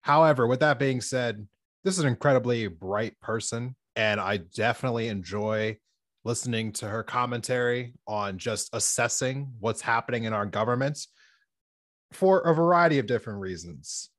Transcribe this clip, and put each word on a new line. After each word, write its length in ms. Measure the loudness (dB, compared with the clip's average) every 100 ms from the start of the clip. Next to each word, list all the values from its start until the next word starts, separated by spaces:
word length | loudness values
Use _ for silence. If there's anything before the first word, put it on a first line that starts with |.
However, 440 | 4 6 6 6 2
with 140 | 4
that 200 | 2 4
being 220 | 0 0
said, 460 | -2 -2 -2 -6 -12 _ _ _
this 120 | -2 2
is 80 |
an 60 | 2
incredibly 580 | 2 4 4 2 0 -2
bright 520 | -6 -4 -2 -4 _
person, 560 | -6 -6 -4 -6 -8 -12 _ -2
and 240 | 0 0
I 180 | 0 -4
definitely 720 | -4 -2 0 0 -2 -2 -4
enjoy 720 | -6 -6 -4 -2 -2 -2 -6 _ _ _ _
listening 500 | -6 -4 -2 -4 -4
to 140 | -6 -6
her 160 | -6
commentary 920 | -4 -2 -2 -4 -2 0 0 -2 -6 -14 -8
on 300 | -4 -4 -4
just 320 | -4 -4 -6
assessing 800 | -4 -2 0 0 0 -2 -4 -8 -6
what's 220 | -4 -4
happening 440 | -2 -2 0 -4 -2
in 80 |
our 120 | -2 -2
government 540 | -2 0 0 -2 -4 -12 _ _ _ _ _ _ _ _ _ _
for 300 | 2 4 6
a 120 | 6
variety 460 | 4 6 6 6 4
of 60 | 2
different 340 | -2 -2 -8
reasons. 680 | -6 -8 -10 -14 -12 -12 -14